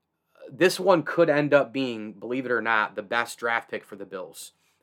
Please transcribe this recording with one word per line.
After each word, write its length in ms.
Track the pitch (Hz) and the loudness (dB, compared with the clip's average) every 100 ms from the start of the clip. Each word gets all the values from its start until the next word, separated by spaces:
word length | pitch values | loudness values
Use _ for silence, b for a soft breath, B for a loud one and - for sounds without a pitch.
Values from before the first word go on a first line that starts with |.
| _ _ _ _ - | _ _ _ _ -12
this 280 | 131 180 180 | 2 2 4
one 240 | 185 175 | 4 4
could 280 | 147 - 160 | 2 2 4
end 240 | 147 147 | 4 4
up 180 | 143 120 | 4 4
being, 400 | 127 131 113 107 | -2 -4 -4 -10
believe 340 | 101 110 127 123 | -12 -6 -6 -2
it 60 | |
or 100 | 117 | -2
not, 320 | 113 110 101 | 2 2 0
the 80 | 98 | -4
best 360 | 98 120 113 - | -4 -4 -4 -4
draft 320 | 117 117 - | -2 -2 -4
pick 140 | 107 | -12
for 120 | - 98 | -10 -16
the 100 | 95 | -12
Bills. 460 | 95 78 - - _ _ _ | -12 -12 -16 -20 _ _ _